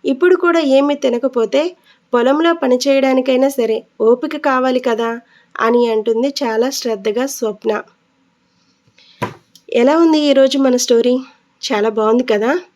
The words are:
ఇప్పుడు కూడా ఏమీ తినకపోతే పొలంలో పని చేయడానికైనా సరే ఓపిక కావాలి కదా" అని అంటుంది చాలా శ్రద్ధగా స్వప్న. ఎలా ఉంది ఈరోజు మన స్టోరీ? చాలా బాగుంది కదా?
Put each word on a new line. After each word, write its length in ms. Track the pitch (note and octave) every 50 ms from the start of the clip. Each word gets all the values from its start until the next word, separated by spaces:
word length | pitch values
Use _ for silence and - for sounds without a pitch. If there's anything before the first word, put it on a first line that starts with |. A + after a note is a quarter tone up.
| -
ఇప్పుడు 320 | C#4 C4+ C4 F4 F4+ F4+
కూడా 240 | F4+ - F4 E4+ E4
ఏమీ 340 | D#4 C4+ C4 C4+ C#4 C#4+ C#4+
తినకపోతే 800 | C#4+ - B3+ A#3 A#3+ C4+ C4 C4 A#3+ A3+ G#3+ - C#4 D#4 F4+ F4+ _ _ _ _ _ _ _ -
పొలంలో 400 | A#3+ A#3 C4 C#4 D4+ E4 E4+ E4
పని 240 | E4 C#4 B3+ B3 B3 B3+ C#4
చేయడానికైనా 600 | C4+ C4+ C4+ C4 C4 C4 B3+ C4+ B3+ B3 C4+ C#4
సరే 340 | C#4 - A3+ A3 A3 G#3+ - _ _ -
ఓపిక 360 | A3 A3 A#3+ B3 D#4 D#4 -
కావాలి 440 | D4 - D4 C4 B3+ B3+ C4 C4 B3+
కదా" 400 | B3+ B3 A3+ A3 A#3 A3+ A3+ A#3+ _ _ _ _ _ _ _ -
అని 300 | - A3+ A#3+ A#3+ A#3+ A#3
అంటుంది 380 | A3 A3 G#3+ A3+ A3 A3 B3+ C#4+
చాలా 420 | C#4 - C#4+ A#3 A3 A3 A#3+ C4+
శ్రద్ధగా 560 | C#4 - - A#3+ A3 G3 G3 A3+ G3+ A#3+ C4
స్వప్న. 560 | C#4 - - A#3+ G#3+ G3+ G3+ - G#3+ G#3+ G#3 - _ _ _ _ _ _ _ _ _ _ _ _ _ _ _ _ _ _ _ _ _ _ _ _ _ _ _ - - - - _ _ _ - _ - -
ఎలా 240 | A#3 A#3+ C4+ D4+ E4
ఉంది 200 | E4+ D#4+ D#4 D4+
ఈరోజు 400 | D4+ C#4+ C4+ C4+ C4+ C4 C4+ C#4
మన 180 | C4+ C4 B3
స్టోరీ? 400 | B3 - - A#3+ A#3 A#3 B3 B3+ C4 C4 - _ _ _ _ _ _
చాలా 260 | - - A3 G#3 G#3 A3+
బాగుంది 360 | G#3+ A3 G#3+ A3 A3+ B3 B3+
కదా? 280 | B3+ A3 G3+ G#3+ B3 D4+ F4+ F4+ _ _